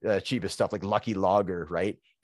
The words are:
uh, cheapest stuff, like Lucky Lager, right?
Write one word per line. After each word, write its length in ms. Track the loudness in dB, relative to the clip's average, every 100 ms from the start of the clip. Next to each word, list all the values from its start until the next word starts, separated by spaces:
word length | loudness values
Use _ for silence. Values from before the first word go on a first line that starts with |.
| 0
uh, 120 | 0
cheapest 360 | 2 -2 -2 0
stuff, 160 | 0
like 100 | 0
Lucky 300 | 0 0 0
Lager, 540 | 0 4 4 2 -4 -4
right? 300 | -2 -2 -4 _ _